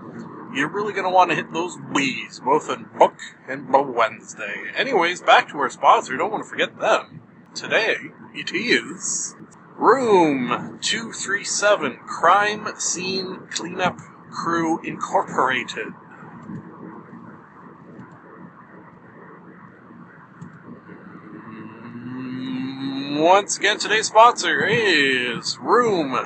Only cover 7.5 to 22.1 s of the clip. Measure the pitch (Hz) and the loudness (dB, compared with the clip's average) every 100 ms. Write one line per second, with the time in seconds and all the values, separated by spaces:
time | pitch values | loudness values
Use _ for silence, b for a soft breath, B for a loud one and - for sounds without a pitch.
7.5 | - - 160 220 - 151 - - 147 143 | -12 -2 0 0 -2 -6 -16 -16 -12 -6
8.5 | 185 233 127 117 180 - - - - - | -4 2 2 0 -8 -6 -6 -6 -12 -20
9.5 | - - - 151 262 240 196 160 139 120 | -20 -20 0 4 4 6 6 6 2 -2
10.5 | 120 117 117 - 208 226 - - 196 190 | -4 -4 -8 -4 -4 -6 -10 -4 -4 -4
11.5 | - 208 196 143 117 - - - 202 208 | 0 2 2 0 -6 -10 2 4 6 4
12.5 | 190 - - - 175 185 185 120 123 - | -2 -8 -6 -6 -4 -4 -4 -4 -10 -10
13.5 | - 160 185 180 - - - - - 165 | -8 -8 -2 -2 -2 -16 -20 -16 -8 -2
14.5 | 170 320 165 160 - - - - - 131 | 0 0 -2 -4 -8 -2 0 0 0 2
15.5 | 127 117 - 101 - - - - - - | 0 -4 -8 -10 -12 -20 -20 -18 -18 -14
16.5 | - - - - - - - - - - | -14 -14 -16 -16 -18 -18 -20 -20 -20 -20
17.5 | - - - - - - - - - - | -20 -20 -20 -20 -20 -20 -20 -20 -20 -20
18.5 | - - - - - - - - - - | -20 -20 -20 -20 -20 -20 -20 -20 -20 -20
19.5 | - - - - - - - - - - | -20 -20 -20 -20 -20 -20 -20 -20 -20 -20
20.5 | - - 120 - - - - - - - | -18 -20 -20 -18 -20 -18 -20 -18 -18 -16
21.5 | 110 - - 120 117 123 | -16 -16 -16 -16 -14 -10